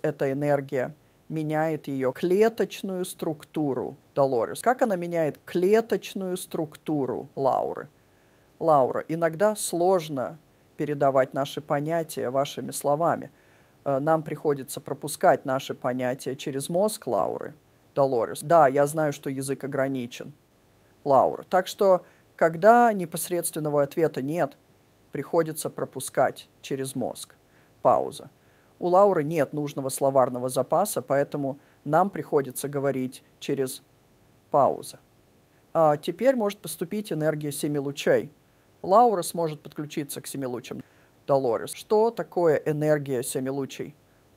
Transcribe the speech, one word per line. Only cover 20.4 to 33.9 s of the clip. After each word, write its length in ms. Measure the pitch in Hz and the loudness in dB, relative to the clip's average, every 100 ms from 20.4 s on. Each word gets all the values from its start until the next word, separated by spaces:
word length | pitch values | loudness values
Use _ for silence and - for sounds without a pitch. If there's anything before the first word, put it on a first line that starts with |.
| _ _ _ _ _ _ | _ _ _ _ _ _
Лаура. 400 | 143 135 85 - - | 2 4 4 0 -2
Так 180 | 185 185 | -2 -2
что, 380 | - 202 180 - _ _ - | 0 4 4 0 _ _ 0
когда 580 | 170 165 202 240 240 | 0 4 6 8 6
непосредственного 880 | 202 170 165 - 175 165 160 151 147 | 2 -4 -6 -4 -4 -4 -4 0 2
ответа 400 | 143 - 151 147 | 0 2 0 0
нет, 360 | 135 170 139 - _ _ _ _ _ | -4 -2 -4 -4 _ _ _ _ _
приходится 580 | 143 139 170 160 156 151 | -10 -2 0 0 -4 -8
пропускать 800 | - 131 131 - 151 123 - - _ | -6 -8 -8 -6 0 0 0 -20 _
через 340 | - 135 135 131 | -8 -6 -6 -4
мозг. 400 | 95 - - _ _ _ _ _ | -6 -8 -16 _ _ _ _ _
Пауза. 480 | 131 80 65 - - _ _ _ _ - | 2 4 0 -10 -18 _ _ _ _ -6
У 80 | 180 | 2
Лауры 360 | 180 202 175 | 6 6 4
нет 300 | 147 165 135 | 0 0 0
нужного 360 | 147 147 143 131 | -2 -6 -6 -6
словарного 600 | - 139 135 123 123 127 | 0 2 4 2 0 -4
запаса, 520 | 135 123 160 208 - | -2 0 0 0 -4
поэтому 580 | - 139 143 147 139 143 _ _ | -2 0 0 -4 -6 -8 _ _
нам 260 | 143 160 196 | 0 2 2
приходится 600 | - - 151 127 - 139 | -2 -2 0 0 -6 -6
говорить 540 | 143 139 131 127 - _ - | -2 -2 -2 -4 -8 _ -14
через 440 | - 135 131 - _ | -6 -4 -4 -6 _